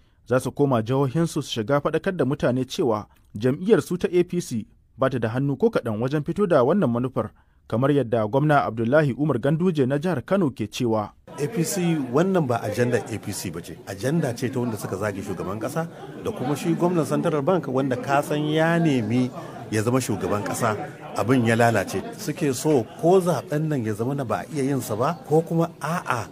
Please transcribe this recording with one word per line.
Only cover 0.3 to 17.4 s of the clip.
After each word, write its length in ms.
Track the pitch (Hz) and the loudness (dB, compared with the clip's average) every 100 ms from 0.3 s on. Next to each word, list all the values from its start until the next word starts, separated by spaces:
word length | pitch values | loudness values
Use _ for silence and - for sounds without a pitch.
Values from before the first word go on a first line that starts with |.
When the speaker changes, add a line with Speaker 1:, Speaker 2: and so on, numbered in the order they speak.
| 127 | 0
Speaker 1:
su 100 | 127 | 0
koma 280 | - 143 120 | 0 2 2
jihohinsu 600 | 107 135 135 160 165 160 | 2 0 0 0 0 -2
su 160 | - 117 | -4 -4
shiga 200 | 104 143 | 0 0
faɗakar 320 | 160 160 196 180 | 0 -2 -2 0
da 80 | |
mutane 400 | 127 123 147 127 | 0 0 0 0
cewa 440 | 127 - 135 107 - _ _ 104 | -2 -2 0 0 -4 _ _ -2
jam'iyyar 460 | 123 170 185 185 | 0 0 4 4
su 140 | - 180 | 4 -2
ta 80 | 190 | 0
A 160 | 175 | 0
P 160 | 175 175 | 0 -2
C 240 | - 117 - _ _ - | -4 -6 -8 _ _ -2
ba 140 | 131 | 0
ta 80 | 131 | 0
da 100 | 113 | -2
hannu 280 | 127 143 135 | 0 -2 2
ko 80 | 226 | 2
kaɗan 320 | - 117 107 | 2 -2 -2
wajen 240 | 131 151 | -2 -2
fito 220 | 147 170 196 | -2 0 4
da 160 | 151 | 6
wannan 240 | 139 202 135 | 6 4 2
manufar, 420 | 120 127 127 104 _ _ _ - | 0 -2 -4 -6 _ _ _ -4
kamar 220 | 113 139 | 0 2
yadda 320 | 143 117 117 107 | 2 2 0 2
gwamna 380 | 135 151 143 98 | 2 4 4 2
Abdullahi 480 | 113 113 151 147 127 | -2 2 4 4 0
Umar 220 | 151 120 | 0 0
Ganduje 480 | 135 160 185 151 127 | 0 2 2 2 0
na 100 | 147 | 0
jihar 240 | 185 143 - | -2 -2 0
Kano 240 | 196 151 | 2 2
ke 180 | - 104 | -2 -6
cewa. 440 | - 120 107 104 - - - | -2 0 0 -4 -10 -14 -6
Speaker 2:
A 80 | 143 | -4
P 160 | - | -2
C 320 | 156 185 170 160 123 | -2 0 0 0 0
wannan 320 | 135 190 185 131 | 2 2 2 0
ba 140 | 117 | -2
ajandar 400 | 107 104 123 120 - | -2 0 0 0 -2
A 100 | 104 | -8
P 140 | 107 | -8
C 180 | 92 98 | -8 -8
ba 120 | 85 | -8
ce, 160 | 85 80 - | -12 -14 -12
ajanda 480 | 95 127 170 139 117 | -6 -2 -2 -2 -4
ce 140 | 120 | -4
ta 100 | 123 | -2
wanda 160 | 120 107 | -4 -4
suka 200 | - 92 | -6 -4
zage 260 | 104 95 | -4 -4
shugaban 360 | 92 87 85 107 | -8 -6 -6 -6
kasa 280 | 127 160 165 - - - | -6 -4 -6 -10 -16 -10
da 80 | - | -8
kuma 240 | - 131 143 | -4 -4 -2
shi 180 | 170 | -2
gwamnan 320 | 151 175 175 131 | 0 2 2 0
Central 340 | 147 165 151 | 0 0 0